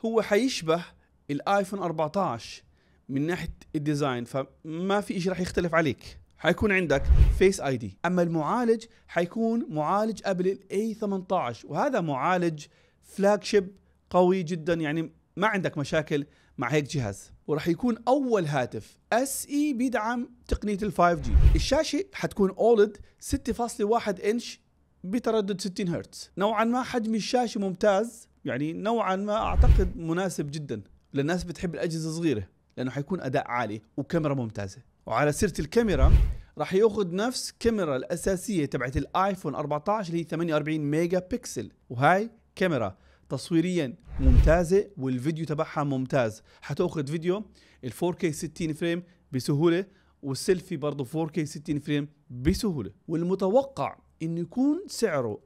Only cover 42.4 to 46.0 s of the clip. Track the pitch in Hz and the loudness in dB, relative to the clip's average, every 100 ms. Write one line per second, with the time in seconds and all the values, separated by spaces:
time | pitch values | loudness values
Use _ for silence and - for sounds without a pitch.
42.4 | _ - 185 143 101 - _ _ - 135 | _ -4 0 0 -2 -6 _ _ -10 -10
43.4 | - 165 175 175 135 - - - 262 247 | 0 0 2 -2 -4 -8 -12 2 8 8
44.4 | 151 170 165 190 - - 131 127 135 160 | 8 6 4 2 2 -4 -4 -2 -2 -4
45.4 | 156 151 156 160 147 131 | -4 -4 -4 -2 -2 -2